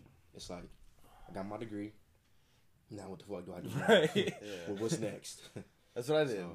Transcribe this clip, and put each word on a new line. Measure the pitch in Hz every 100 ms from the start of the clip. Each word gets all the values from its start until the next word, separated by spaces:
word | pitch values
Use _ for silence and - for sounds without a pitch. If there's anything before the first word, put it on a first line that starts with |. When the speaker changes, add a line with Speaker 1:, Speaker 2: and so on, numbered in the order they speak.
| - - -
Speaker 1:
it's | - -
like, | 87 95 - - - - - -
"I |
got | 95 98
my | 107
degree. | 113 104 107 - - _ _ - _ _ _ _ -
Now | 104 95
what | 92
the |
fuck | 101 92 90
do |
I | 87
do?" | - 127 -
Speaker 2:
Right. | 202 156
Speaker 1:
<laughs> | 202 - -
Speaker 3:
Yeah. | 104 92 85
Speaker 1:
Well, | 101
what's | 113 156
next? | 107 82 - - -
<laughs> | 104 - _ _
Speaker 3:
That's | 120 123
what | 156
I |
did. | 143 104
Speaker 1:
So | 87